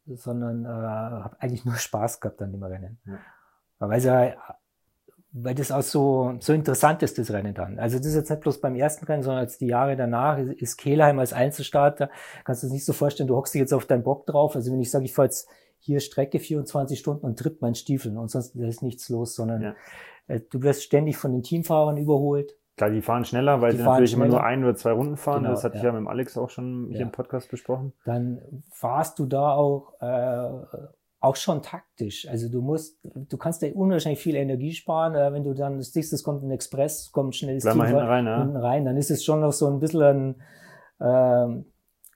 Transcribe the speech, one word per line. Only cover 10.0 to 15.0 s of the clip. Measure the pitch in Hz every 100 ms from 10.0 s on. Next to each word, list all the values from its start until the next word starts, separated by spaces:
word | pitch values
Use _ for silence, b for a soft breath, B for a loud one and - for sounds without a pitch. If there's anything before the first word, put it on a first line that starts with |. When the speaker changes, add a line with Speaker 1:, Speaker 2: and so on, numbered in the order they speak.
| 120 117 139 143
Speaker 1:
ist, | 131 -
ist | 120 -
Kelheim | 139 147 151 139
als | 127
Einzelstarter, | - 135 143 135 147 143 143 139 B B B
kannst | - 127
du | 135
es |
nicht | 135
so | -
vorstellen, | 143 147 - 135
du | 127
hockst | 135
dich | 151
jetzt | 135
auf | 135 -
deinen | 123
Bock | 120 139 -
drauf. | 147 147
Also | 139 120
wenn | 131
ich | 123
sag, | 139